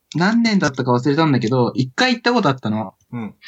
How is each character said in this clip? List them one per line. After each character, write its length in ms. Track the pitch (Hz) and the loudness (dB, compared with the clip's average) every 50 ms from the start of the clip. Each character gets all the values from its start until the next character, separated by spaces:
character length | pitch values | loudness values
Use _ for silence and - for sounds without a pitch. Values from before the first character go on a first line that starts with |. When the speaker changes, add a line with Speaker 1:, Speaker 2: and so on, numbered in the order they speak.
| _ - - | _ -8 -4
Speaker 1:
何 280 | 147 175 202 233 233 233 | -2 0 2 2 2 2
年 160 | 226 208 190 | 2 2 2
だ 100 | 165 147 | 0 0
っ 20 | |
た 120 | 131 - 123 | -2 -2 -2
か 80 | 127 | 0
忘 180 | 123 123 127 151 | 0 0 2 0
れ 60 | 139 | 0
た 100 | 156 165 | 2 2
ん 60 | 156 | 2
だ 80 | 139 131 | 2 2
け 100 | 123 - | 0 0
ど、 220 | 131 127 120 107 - | 2 2 0 0 0
一 160 | 104 131 131 - | -2 -4 -4 0
回 220 | - 247 254 247 | 0 0 0 0
行 40 | 240 | 0
っ 20 | |
た 120 | - 240 240 | 0 0 0
こ 80 | 240 | 2
と 80 | 196 147 | 0 0
あ 40 | 131 | -2
っ 60 | 127 | -2
た 100 | - 110 | -4 -4
の。 260 | 107 110 110 98 - _ _ - | -4 -4 -6 -8 -12 _ _ -14
Speaker 2:
う 60 | - 120 | -12 -10
ん。 180 | 113 101 - _ - | -10 -12 -14 _ -20